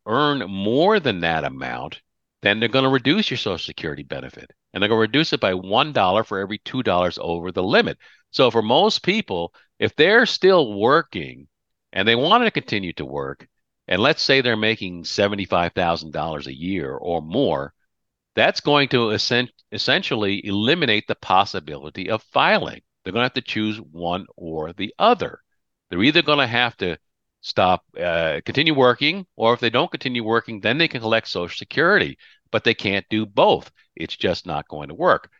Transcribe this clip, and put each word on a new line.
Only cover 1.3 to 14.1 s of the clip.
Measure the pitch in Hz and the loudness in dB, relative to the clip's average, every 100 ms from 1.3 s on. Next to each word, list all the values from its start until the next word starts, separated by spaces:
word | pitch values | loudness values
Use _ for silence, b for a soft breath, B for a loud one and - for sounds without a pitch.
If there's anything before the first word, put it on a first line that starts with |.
| 80 | -2
amount, | 69 65 64 62 73 - _ _ _ _ | -4 -8 -10 -8 -10 -14 _ _ _ _
then | 98 104 | -2 0
they're | 113 | 0
gonna | 135 135 | 2 2
reduce | 135 123 196 208 | 2 2 0 -2
your | 123 | -4
Social | 104 85 | -4 -6
Security | - - 82 71 | -8 -8 -8 -8
benefit. | 71 67 64 - - _ _ | -10 -10 -12 -16 -20 _ _
And | 95 | -2
they're | 104 | 2
gonna | 113 | 4
reduce | 110 135 160 | 4 2 0
it | 143 | 0
by | 101 | 0
one | 92 92 110 151 | -2 0 0 0
dollar | 131 92 101 | 2 2 2
for | 110 98 | 0 -4
every | 98 107 | -6 -8
two | - 131 | -6 -4
dollars | 110 90 90 - | 0 2 0 -2
over | 85 85 87 | -4 -4 -4
the | 92 | -4
limit. | 92 196 147 - b b b | 0 2 0 -4 b b b
So | - 127 | 2 2
for | 113 | 4
most | 107 139 214 - | 2 4 2 0
people, | - 214 - 90 85 b b - | -2 -2 -4 -6 -6 b b -4
if | 107 - | -2 4
they're | 170 226 240 | 6 6 4
still | - 185 185 123 101 | 4 4 6 4 2
working | 113 156 - 95 67 64 71 _ _ _ _ | 4 4 2 -8 -10 -14 -20 _ _ _ _
and | 95 101 | 0 2
they | |
wanna | 117 156 233 226 | 2 4 2 2
continue | 147 - 104 90 | -2 -4 -4 -4
to | - | -8
work, | 69 71 67 71 - _ _ _ - | -8 -6 -8 -10 -18 _ _ _ -2
and | 90 | 2
let's | 131 | 2